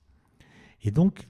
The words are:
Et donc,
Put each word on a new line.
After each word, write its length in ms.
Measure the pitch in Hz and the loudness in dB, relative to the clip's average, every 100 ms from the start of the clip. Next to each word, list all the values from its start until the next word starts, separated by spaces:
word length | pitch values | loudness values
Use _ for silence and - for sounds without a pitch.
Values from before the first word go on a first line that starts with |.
| _ _ _ _ _ - - _ | _ _ _ _ _ -20 -20 _
Et 100 | 107 | -2
donc, 360 | 113 190 - | 2 0 -2